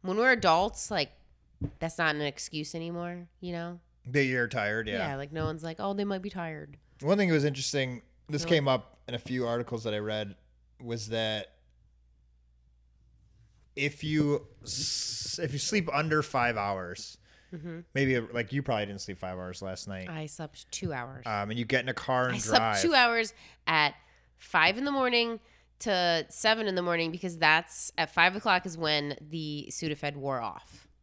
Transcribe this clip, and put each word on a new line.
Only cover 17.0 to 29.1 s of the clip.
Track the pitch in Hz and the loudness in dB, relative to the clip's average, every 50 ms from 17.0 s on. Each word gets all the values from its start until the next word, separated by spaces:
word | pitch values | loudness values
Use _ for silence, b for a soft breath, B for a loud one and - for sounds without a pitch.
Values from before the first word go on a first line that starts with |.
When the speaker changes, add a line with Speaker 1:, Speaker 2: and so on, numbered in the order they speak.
| - - - - b b b b b b b | -12 -14 -16 -20 b b b b b b b
Speaker 1:
Mm-hmm. | 165 147 175 165 165 175 _ _ | -12 -10 -10 -12 -12 -14 _ _
Speaker 2:
maybe, | 139 139 131 131 123 | 0 2 4 4 2
like, | 113 - 117 120 117 98 | 0 -2 -4 -4 -4 -2
you | 131 143 135 | -2 -4 -2
probably | - 123 110 104 101 | 0 0 0 0 -2
didn't | 101 98 | -4 -10
sleep | - - 95 - | -8 -10 -10 -8
five | - 90 92 92 | -8 -8 -6 -6
hours | 90 90 90 - | -8 -8 -8 -8
last | 98 95 92 - - 101 | -8 -8 -8 -8 -8 -10
night. | 98 95 92 92 | -8 -8 -8 -8
Speaker 1:
I | 165 156 156 | -8 -8 -8
slept | 151 - - 165 151 - - - _ | -10 -10 -10 -12 -12 -14 -18 -16 _
two | - - 196 175 | -10 -6 -4 -4
hours. | 151 127 120 127 135 131 107 120 | -4 -4 -6 -8 -12 -10 -6 -2
Speaker 2:
Um, | 107 101 101 104 | -2 -2 -2 -2
and | 110 120 | -2 -4
you | 120 | -2
get | 110 135 127 120 | 2 2 0 2
in | 131 | 0
a | 127 | -6
car | - - - 131 127 127 | -6 0 0 2 2 2
and | 127 123 | 2 0
Speaker 1:
I | 120 | -2
Speaker 2:
drive. | 107 107 - - 226 226 - 98 | 0 4 4 4 6 6 2 4
Speaker 1:
slept | |
two | 95 339 311 | 4 4 6
hours | 269 247 233 233 233 226 214 - B B B B B _ - | 6 6 6 4 2 0 -2 -6 B B B B B _ 2
at | 160 156 151 147 - b b b b b b b b _ | 4 4 4 4 2 b b b b b b b b _
five | - - - 175 156 175 196 233 | -20 0 4 6 6 6 6 4
in | 269 | -2
the | 285 | 0
morning | 277 269 254 247 247 240 233 233 233 214 b b b b b b _ _ | 0 2 2 4 4 4 2 2 -2 -6 b b b b b b _ _
to | - 226 202 180 175 175 170 165 151 - | -2 0 2 4 4 4 2 2 0 -4
seven | - - - 220 220 226 220 | -6 0 2 2 4 4 2
in | 202 185 | 0 0
the | 180 | 0
morning | 175 175 170 165 165 165 | 0 2 2 2 0 -2
because | 160 180 - 180 170 165 | -2 -4 -6 -8 -2 4
that's, | 165 151 156 160 170 - - - - - - | 6 6 6 6 4 0 -6 -6 -6 -4 -2
at | - 160 - | -2 -2 0
five | - - 170 180 185 | 4 6 6 6 4
o'clock | 208 - 226 190 180 185 | 2 2 2 2 2 2
is | 190 165 | -2 -6
when | 160 170 151 151 147 143 147 | -2 0 0 2 0 0 -2